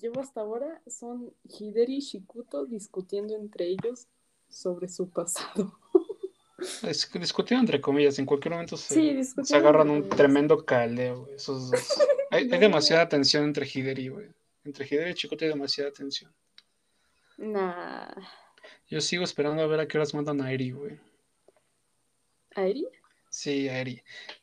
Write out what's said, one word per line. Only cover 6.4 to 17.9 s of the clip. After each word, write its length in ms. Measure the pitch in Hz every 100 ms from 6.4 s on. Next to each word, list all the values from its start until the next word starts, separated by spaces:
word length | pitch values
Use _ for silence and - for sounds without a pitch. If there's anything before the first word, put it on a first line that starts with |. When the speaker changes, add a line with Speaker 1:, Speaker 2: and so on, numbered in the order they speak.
| _ - 370 -
Speaker 2:
Es 240 | - 151 -
que 140 | 185
discutieron 440 | 170 - 185 247
entre 160 | 233 143
comillas, 380 | 143 143 143 139
en 80 | 135
cualquier 240 | 143 160
momento 220 | 170 165 160
se, 160 | -
Speaker 1:
Sí, 160 | 320 311
Speaker 2:
se 40 |
Speaker 1:
discutieron 480 | 269 262 - 269 294
Speaker 2:
agarran 220 | - 156 151
Speaker 1:
entre 80 |
Speaker 2:
un 60 | 147
Speaker 1:
comillas. 160 | 139 135
Speaker 2:
tremendo 480 | 143 139 151 156
caldeo, 560 | - 127 117 120 123 123
güey, 120 | 131 139
esos 340 | - 131 127
dos. 100 | 508
Speaker 1:
<laughs> 500 | - 587 554 508 554
Speaker 2:
Hay, 100 | 165
hay 60 | 254
Speaker 1:
No. 100 | 175
Speaker 2:
demasiada 500 | 208 160 - 165 170
tensión 360 | 147 135 147
entre 200 | 147 147 135
Hideri, 360 | 139 131 131 131
güey. 180 | 139 143 _ _ _
Entre 200 | 147 139
Hideri 280 | 135 143 175
y 20 |
Shikuto 300 | 170 - 151
hay 60 | 160
demasiada 400 | 151 139 - 143
tensión. 420 | - 139 - - _ _ _ _ _ _ _ _ _ _ -
Speaker 1:
Nah. 720 | 214 208 185 175 170